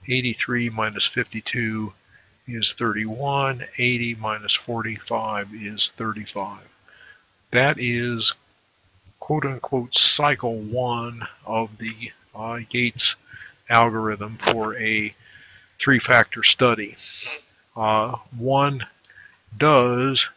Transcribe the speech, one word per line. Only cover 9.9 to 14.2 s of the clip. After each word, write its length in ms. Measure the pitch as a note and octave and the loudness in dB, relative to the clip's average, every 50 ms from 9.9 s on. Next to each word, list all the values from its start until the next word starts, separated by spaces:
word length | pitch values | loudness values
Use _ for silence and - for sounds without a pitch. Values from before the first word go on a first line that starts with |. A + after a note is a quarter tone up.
| - | 4
cycle 600 | - - - - - D3 D3 C#3+ A#2+ - A#2+ A#2 | 6 8 8 8 6 6 2 2 0 -2 -4 -4
one 720 | A2+ G#2+ G#2 A2+ B2 B2+ B2 A#2+ A#2 A#2 A#2+ A#2+ A#2 G#2+ - - _ _ | -4 -6 -4 -4 -2 -2 -2 -2 -4 -6 -8 -10 -12 -14 -14 -14 _ _
of 260 | - A2 A2+ A2+ G#2+ G#2+ G#2+ | -4 -2 -2 -2 -4 -8 -12
the, 320 | A2+ A2+ A2 A2 A#2 G#2+ - _ _ _ _ | -12 -12 -10 -10 -14 -16 -16 _ _ _ _
uh, 260 | A2 A2 A2+ A#2 A#2 A2+ - | -12 -8 -8 -8 -8 -10 -4
Yates 460 | - B2 B2 A#2+ - - - - - _ _ _ - - - - - _ _ - | -2 0 0 0 2 2 2 2 2 _ _ _ -20 -20 -20 -20 -20 _ _ 4
algorithm 680 | A#2+ A#2 A#2 A#2 A2 A2 A2 A2 G#2+ G2+ | 6 6 6 6 4 -2 -2 -4 -4 -6